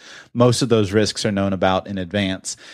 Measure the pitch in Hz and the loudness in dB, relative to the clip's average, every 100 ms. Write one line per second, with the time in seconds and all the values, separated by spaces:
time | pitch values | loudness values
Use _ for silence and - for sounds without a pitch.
0 | - - - 120 123 120 127 113 98 107 | -20 -20 -12 2 4 4 2 2 2 2
1 | 104 - 110 98 98 92 95 95 98 98 | 0 -2 -4 -2 -2 0 0 0 -4 -10
2 | 87 101 95 92 - - - | -6 -4 -4 -6 -10 -14 -18